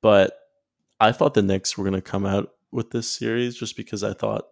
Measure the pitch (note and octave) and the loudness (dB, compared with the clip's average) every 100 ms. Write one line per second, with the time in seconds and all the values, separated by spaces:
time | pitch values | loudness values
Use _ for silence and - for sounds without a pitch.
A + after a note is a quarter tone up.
0 | A2+ G2+ F#2+ - _ _ _ _ _ _ | 6 6 4 0 _ _ _ _ _ _
1 | A2 A#2 D#3+ B2+ G2 G2 - - G2 F#2+ | 2 4 2 2 2 0 -2 -4 -4 -4
2 | - G2+ G2 G2 G2+ _ _ B2+ A2+ A#2+ | -4 -4 -2 -2 -4 _ _ -8 -6 -6
3 | A2+ - A#2 A#2 B2 A#2+ G#2+ - - G#2 | -6 -6 -4 -2 -4 -6 -12 -12 -10 -6
4 | G2+ G2+ G#2+ G#2+ - | -6 -4 -4 -4 -8